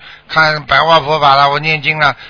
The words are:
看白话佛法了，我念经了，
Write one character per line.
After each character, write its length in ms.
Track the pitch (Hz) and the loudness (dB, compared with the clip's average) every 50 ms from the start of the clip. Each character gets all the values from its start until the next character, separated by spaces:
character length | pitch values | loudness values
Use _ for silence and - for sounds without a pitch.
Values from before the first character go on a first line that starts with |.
| - - - - _ - | -20 -20 -20 -20 _ -4
看 340 | - 156 156 156 156 151 135 | 0 0 0 0 0 -4 -4
白 160 | - 139 139 | -2 0 0
话 200 | 151 165 165 160 | 2 2 2 2
佛 180 | 135 143 156 156 | 2 0 -2 0
法 160 | 143 143 135 | 2 2 2
了， 140 | 139 143 139 | 4 2 2
我 100 | 143 147 | 0 -2
念 220 | 151 160 160 156 | -2 -4 -4 -4
经 180 | 139 156 156 156 | -4 -6 -4 0
了， 160 | 151 139 127 - - | -2 -2 -2 -4 -14